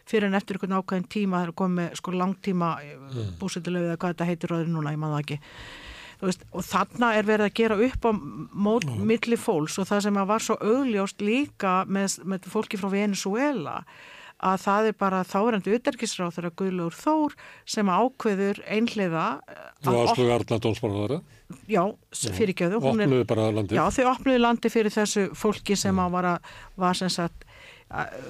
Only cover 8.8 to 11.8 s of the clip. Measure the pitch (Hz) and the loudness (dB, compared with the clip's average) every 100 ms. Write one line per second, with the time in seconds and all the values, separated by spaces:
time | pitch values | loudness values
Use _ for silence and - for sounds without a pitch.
8.8 | 160 117 208 226 233 233 - 180 151 - | 0 -2 0 0 2 0 2 0 0 -2
9.8 | 190 202 208 202 190 220 - 220 202 247 | -2 0 2 2 2 0 0 0 2 2
10.8 | 277 208 196 - 208 240 285 - 196 185 | 2 0 -2 -2 0 0 0 -2 0 2